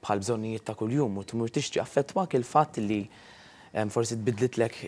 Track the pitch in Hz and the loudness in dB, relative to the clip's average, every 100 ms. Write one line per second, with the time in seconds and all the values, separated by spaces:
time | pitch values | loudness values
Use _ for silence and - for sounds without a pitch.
0 | - 101 98 113 110 110 - 107 110 143 | -2 -2 0 -2 -2 -4 -6 -4 0 2
1 | 123 98 95 117 117 147 - - 92 143 | 2 -2 -4 -2 0 0 0 -2 0 0
2 | 139 - 180 131 120 151 147 - 104 107 | 2 0 0 0 4 4 4 0 0 0
3 | 98 - - - - - - - 107 120 | -2 -10 -20 -20 -20 -20 -8 -2 0 0
4 | 113 117 107 104 123 - 113 - | 0 0 0 2 0 2 0 0